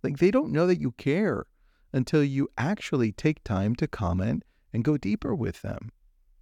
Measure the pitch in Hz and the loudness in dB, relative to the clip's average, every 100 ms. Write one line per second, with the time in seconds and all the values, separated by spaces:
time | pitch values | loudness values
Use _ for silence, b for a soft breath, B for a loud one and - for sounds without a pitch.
0 | 131 143 180 254 - 147 180 175 139 - | -4 2 4 4 2 2 2 2 0 -4
1 | 139 160 208 110 - _ _ _ - 135 | -2 0 0 -2 -6 _ _ _ -4 -2
2 | 127 156 143 135 - - 147 214 - 135 | 2 2 2 0 -2 -2 -2 -2 -2 0
3 | 113 - 156 156 - 95 101 123 151 - | 0 2 -2 -2 -2 0 0 0 -4 -2
4 | 87 90 104 147 - _ _ - 131 151 | 0 0 0 -2 -6 _ _ -2 0 0
5 | 190 214 - 185 104 - 104 - 113 _ | 0 -2 -2 -4 -4 -6 -10 -10 -12 _
6 | _ _ _ _ | _ _ _ _